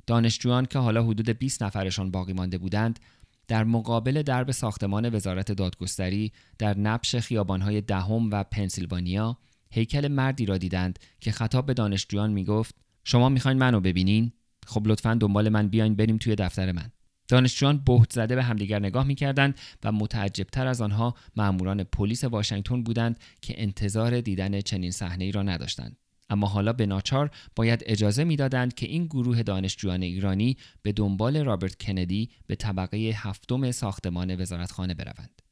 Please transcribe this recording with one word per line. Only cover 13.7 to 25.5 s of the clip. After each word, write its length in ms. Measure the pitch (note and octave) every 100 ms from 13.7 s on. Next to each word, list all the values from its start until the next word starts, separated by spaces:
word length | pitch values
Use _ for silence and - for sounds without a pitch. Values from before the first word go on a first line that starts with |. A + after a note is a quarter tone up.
| A2
ببینین؟ 520 | F#2 F2+ F#2 G#2+ A#2 - _ _ -
خب 200 | A2 G#2+
لطفاً 260 | G#2+ A2+
دنبال 360 | A#2 G#2 G2+ G#2+
من 180 | G#2+ G#2
بیاین، 280 | A2 A2 G#2
بریم 220 | A2 A2
توی 180 | A2+ G#2+
دفتر 360 | F2+ - F#2
من.» 200 | F2 - - _ _ -
دانشجویان 540 | B2+ B2+ - C#3 D3 C3+
بهت 260 | B2 A2+
زده 220 | B2 A2+ B2+
به 80 |
همدیگر 360 | B2 G#2+ G2+ G#2
نگاه 280 | G2+ A#2+ C#3
می‌کردند 520 | C3+ C#3 C3+ C#3 C3+ - -
و 80 | A2
متعجبتر 760 | G#2+ G#2 A2 G2+ - F#2 C3 C3
از 140 | B2
آنها 340 | G#2+ G#2 A#2+ - - -
مأموران 480 | G2+ F#2 F2+ G2+
پلیس 400 | F#2 - G2+ A#2+
واشنگتن 600 | B2+ A2+ F#2+ G2+ G2 B2
بودند 360 | A2+ A2+ A#2 A#2 - _
که 120 | - -
انتظار 640 | G#2 - G#2 G#2+ A#2 B2
دیدن 400 | A#2 F#2 F#2+ G2
چنین 300 | G2+ G2 F2+
صحنه‌ای 400 | F2+ F2 F2 F#2
را 120 | G2+
نداشتند. 540 | G2